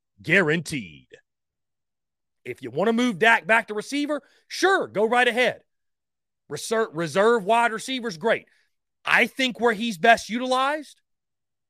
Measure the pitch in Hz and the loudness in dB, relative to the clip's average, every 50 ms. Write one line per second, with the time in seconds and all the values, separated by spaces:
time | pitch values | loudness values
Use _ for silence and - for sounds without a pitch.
0 | _ _ _ - 98 131 156 196 190 151 156 175 156 - 160 143 107 85 76 69 | _ _ _ -14 -4 0 2 2 4 2 0 -2 -2 -6 -8 -10 -10 -12 -16 -20
1 | 64 _ - - _ _ _ _ _ _ _ _ _ _ _ _ _ _ _ _ | -20 _ -20 -20 _ _ _ _ _ _ _ _ _ _ _ _ _ _ _ _
2 | _ _ _ _ _ _ _ _ - 123 120 - 131 120 113 143 185 220 226 226 | _ _ _ _ _ _ _ _ -14 -14 -12 -12 -12 -8 -4 -2 0 0 2 2
3 | 247 247 226 160 208 226 233 214 156 165 220 233 226 - 214 208 202 - 269 285 | 0 0 0 2 4 4 4 2 2 0 0 0 0 -2 -6 -10 -8 -6 -6 -4
4 | 294 285 302 285 - _ _ _ _ - - - - 370 392 359 202 127 104 185 | -4 -4 -4 -6 -8 _ _ _ _ -16 -6 0 0 2 2 2 0 -2 -2 -2
5 | 214 226 233 240 247 247 226 233 254 220 117 - _ _ _ _ _ _ _ _ | 0 0 2 2 2 2 2 0 0 0 -2 -4 _ _ _ _ _ _ _ _
6 | _ _ _ _ _ _ _ _ _ - 139 147 - - 220 220 226 208 - 156 | _ _ _ _ _ _ _ _ _ -12 -12 -10 -8 -4 -2 -2 -2 -2 -4 -6
7 | 170 160 131 185 196 226 240 233 185 180 226 233 233 233 220 220 - - 262 254 | -6 -2 0 2 4 4 4 2 2 2 2 2 2 0 -2 -4 -8 -8 -8 -8
8 | 226 240 190 160 156 226 208 143 - _ _ _ _ _ _ _ _ _ _ _ | -8 -8 -8 -4 -2 -2 -2 -2 -4 _ _ _ _ _ _ _ _ _ _ _
9 | - - 151 180 226 220 - - 262 254 214 202 220 240 226 190 233 233 220 165 | -2 0 2 2 2 2 -2 -2 -4 -4 -2 0 0 0 0 0 -4 -6 -4 2
10 | 160 226 233 202 - - 196 240 247 254 254 254 262 277 294 311 294 - - _ | 4 4 4 4 2 -2 -6 -6 -2 -2 0 0 0 0 -2 -4 -8 -12 -20 _
11 | _ _ _ _ _ _ _ _ _ _ _ _ _ _ | _ _ _ _ _ _ _ _ _ _ _ _ _ _